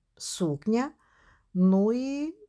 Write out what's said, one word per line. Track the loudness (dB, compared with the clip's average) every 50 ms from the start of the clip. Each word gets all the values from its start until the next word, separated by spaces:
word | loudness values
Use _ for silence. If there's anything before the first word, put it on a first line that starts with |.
| _ _ _
сукня, | -12 -10 -8 -6 -4 -2 -2 -2 -2 -2 -2 0 0 -2 -4 -8 _ _ _ _ _ _ _ _ _ _ _ 0
ну | 2 4 4 4 4 2 2 0
і | 0 -2 -4 -4 -4 -4 -6 -8 -12 -18